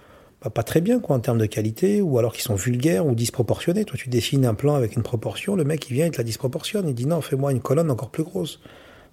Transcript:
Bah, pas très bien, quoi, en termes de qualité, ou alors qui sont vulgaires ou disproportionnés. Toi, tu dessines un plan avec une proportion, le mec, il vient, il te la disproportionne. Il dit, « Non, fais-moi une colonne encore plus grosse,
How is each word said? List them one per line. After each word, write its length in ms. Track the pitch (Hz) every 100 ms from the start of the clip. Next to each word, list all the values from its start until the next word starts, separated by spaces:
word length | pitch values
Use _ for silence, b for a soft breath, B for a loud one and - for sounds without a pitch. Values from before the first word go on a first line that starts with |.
| b b b b
Bah, 100 | 110
pas 120 | 107
très 180 | - 165
bien, 200 | 196 247
quoi, 160 | - 131
en 20 |
termes 200 | 123 117
de 80 | 107
qualité, 540 | 113 110 110 190 208
ou 160 | 180 120
alors 160 | 113
qui 100 | -
sont 120 | -
vulgaires 520 | 98 123 123 156 185 156
ou 100 | 117
disproportionnés. 680 | 117 - 110 107 170 190
Toi, 120 | - 117
tu 100 | 127
dessines 380 | 123 - 139 123
un 80 |
plan 220 | 104 143 147
avec 180 | 107
une 80 | 113
proportion, 540 | - 113 107 - 190 196
le 80 |
mec, 260 | 139 156 -
il 40 |
vient, 120 | 123 170
il 60 |
te 60 | 131
la 40 |
disproportionne. 680 | 117 110 131 165 - 208 160
Il 60 |
dit, « 120 | 120 135
Non, 120 | 170
fais-moi 300 | - 135 139
une 100 | 127
colonne 300 | - 143 165
encore 200 | 113 120
plus 120 | -
grosse, 380 | 160 190 160 - B B B B B